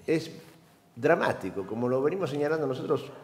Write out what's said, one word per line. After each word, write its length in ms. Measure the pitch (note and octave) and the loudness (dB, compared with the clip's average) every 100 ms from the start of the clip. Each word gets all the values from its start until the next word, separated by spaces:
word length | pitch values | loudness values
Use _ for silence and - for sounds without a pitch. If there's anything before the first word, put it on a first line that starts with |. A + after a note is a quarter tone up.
| - | -2
es 240 | D#3+ - - - - - - _ | 0 -2 -14 -20 -20 -20 -20 _
dramático, 720 | A#2+ C#3+ E3+ G#2+ - F#2 G2 F#2+ | 0 4 4 4 0 -4 -6 -4
como 220 | A2 B2 | -2 0
lo 120 | B2+ | 2
venimos 300 | D3 F#3+ D#3+ | 2 0 -2
señalando 360 | C#3+ D3 D#3+ C#3 | 0 0 0 0
nosotros 440 | C3 D#3+ C3+ - - | -2 0 -2 -2 -14